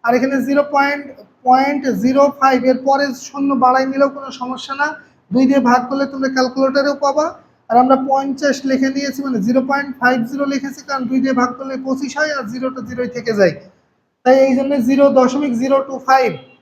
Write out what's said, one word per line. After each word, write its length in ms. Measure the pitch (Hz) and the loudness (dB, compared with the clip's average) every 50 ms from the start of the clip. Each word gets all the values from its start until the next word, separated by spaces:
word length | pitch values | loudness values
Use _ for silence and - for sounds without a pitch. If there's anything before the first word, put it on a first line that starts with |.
| _ | _
আর 80 | 226 247 | 0 0
এখানে 200 | 247 240 269 277 269 226 | 0 0 0 -2 -4 -2
জিরো 160 | 277 277 285 285 - 294 277 277 285 285 285 285 - - - - _ _ _ _ | 0 0 0 0 0 0 0 0 0 -2 -6 -8 -14 -18 -20 -20 _ _ _ _
পয়েন্ট 360 | 247 254 262 269 277 285 285 277 269 226 185 208 | 2 2 4 4 0 -2 -2 -2 -2 -2 0 0
জিরো 200 | 254 262 277 277 285 285 - | 0 4 4 4 2 2 2
ফাইভ 180 | 269 262 262 254 240 262 | 2 2 2 4 2 2
এর 80 | 262 254 262 | 0 2 2
পরে 180 | 269 277 277 285 277 247 - - | 0 2 2 0 -2 -4 -10 -14
শূন্য 240 | - - 277 277 277 277 240 254 | -14 -8 -4 -2 0 0 2 4
বাড়াই 220 | 254 254 262 269 262 | 4 4 2 0 0
নিলেও 200 | 269 277 277 277 277 | 0 0 0 0 0
কোনো 120 | 285 269 269 254 - | -6 -14 -14 -12 -10
সমস্যা 340 | 247 247 254 233 - - 269 277 | -10 -10 -10 -12 -10 -12 -4 -4
না, 80 | 294 302 311 - - _ _ _ _ _ | -4 -4 -4 -10 -18 _ _ _ _ _
দুই 140 | 185 247 269 254 | 0 2 2 4
দিয়ে 140 | 277 277 226 240 | 4 4 4 4
ভাগ 100 | 240 247 247 - | 2 2 2 -2
করলে 160 | 277 269 277 269 277 | -4 -4 -4 -4 -4
তোমরা 160 | 269 269 262 262 | -6 -6 -4 0
ক্যালকুলেটরেও 600 | 262 254 254 254 269 269 269 262 277 277 285 285 277 285 | 0 -2 -2 0 0 -2 0 2 0 0 0 -2 0 -2
পাবা। 220 | 277 277 - - - - - _ _ _ _ _ _ | 0 0 0 -2 -2 -4 -10 _ _ _ _ _ _
আর 60 | 226 240 254 | 2 4 6
আমরা 140 | 254 269 262 - - | 6 4 2 2 0
পঞ্চাশ 460 | 269 269 277 277 262 - 302 285 262 - - 269 | 0 -2 0 -4 -6 -2 -2 -2 -2 -2 -2 -2
লিখে 180 | 262 254 262 269 269 | 0 0 0 0 0
নিয়েছি, 240 | 277 285 277 - 269 277 | -2 -4 -6 -6 -6 -6
মানে 120 | 277 254 220 190 | -4 -4 -2 0
জিরো 140 | 226 247 269 254 262 | 2 0 0 0 0
পয়েন্ট 220 | 277 277 285 285 254 - | -2 -4 -4 -6 -8 -2
ফাইভ 180 | 247 247 254 254 226 240 | 0 2 2 2 -2 -4
জিরো 140 | 285 277 285 277 285 | -4 -4 -4 -2 -2
লিখেছি, 280 | 262 277 285 - - - - | -4 -6 -8 -12 -12 -10 -8
কারণ 140 | 285 269 254 220 | -6 -6 -4 -2
দুই 80 | 262 262 - | -2 0 0
দিয়ে 120 | 269 262 247 | 0 0 0
ভাগ 100 | 247 247 - - | 0 -2 -2 -8
করলে 160 | 269 269 269 262 262 | -10 -10 -10 -8 -6
পঁচিশ 260 | 269 262 - 285 262 - 285 | -6 -4 -4 -6 -8 -4 -4
হয়, 140 | 302 311 294 277 | -4 -2 -2 -6
আর 60 | 247 202 233 | -8 -8 -8
জিরোটা 280 | 254 254 262 262 262 220 - | -6 -6 -6 -6 -8 -12 -12
জিরোই 220 | 202 233 247 240 247 | -8 -8 -8 -6 -6
থেকে 160 | 240 214 226 220 202 | -8 -6 -4 0 2
যায়, 160 | 196 170 147 - - - _ _ _ _ _ _ _ _ _ _ _ | 2 2 2 -2 -14 -20 _ _ _ _ _ _ _ _ _ _ _
তাই 120 | 254 262 269 269 | 4 6 6 6
এই 60 | 269 254 254 | 4 4 0
জন্য 140 | 277 277 285 277 226 240 | 0 0 0 0 2 2
জিরো 160 | 277 269 277 277 277 262 | 4 4 4 6 6 4
দশমিক 340 | 254 247 254 285 294 285 240 226 254 | 4 4 2 -2 -2 -2 -2 -2 0
জিরো 140 | 269 277 269 269 - | 0 0 0 0 -2
টু 60 | 269 254 - - | -10 -10 0 2
ফাইভ। 220 | 262 269 254 226 160 131 - - _ _ | 2 2 2 0 -4 -6 -14 -20 _ _